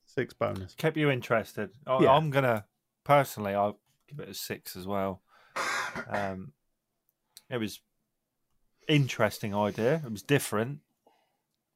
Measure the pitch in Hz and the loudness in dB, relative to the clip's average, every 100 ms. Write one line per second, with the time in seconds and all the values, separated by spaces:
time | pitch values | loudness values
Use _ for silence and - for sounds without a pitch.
0 | _ - - - 113 98 95 - 156 156 | _ -6 -6 -2 -4 -4 -10 -4 -2 0
1 | 147 127 107 113 101 - 101 - - 131 | 0 0 0 0 0 -6 -8 -8 -2 4
2 | 139 139 156 135 131 110 - _ _ _ | 6 6 4 2 2 2 -4 _ _ _
3 | - 143 131 - 104 101 101 101 _ _ | 4 4 4 -2 -2 0 0 -2 _ _
4 | _ 143 98 98 - 107 - 92 92 101 | _ -14 -12 -10 -10 -10 -10 -12 -6 -2
5 | 98 92 _ _ _ - - - - - | -2 -4 _ _ _ -8 -4 -4 -6 -8
6 | - 104 98 95 95 - _ _ _ _ | -6 -4 -4 -6 -12 -18 _ _ _ _
7 | _ _ _ - - 123 107 - _ _ | _ _ _ -20 -8 -6 -6 -8 _ _
8 | _ _ _ _ _ _ _ _ - 151 | _ _ _ _ _ _ _ _ 0 2
9 | 131 - 104 - 110 101 104 95 113 160 | 2 2 0 0 -4 0 0 0 0 0
10 | 139 104 - 139 - 107 117 147 _ _ | -2 -8 0 0 2 -2 -2 -6 _ _
11 | _ _ _ _ _ _ _ | _ _ _ _ _ _ _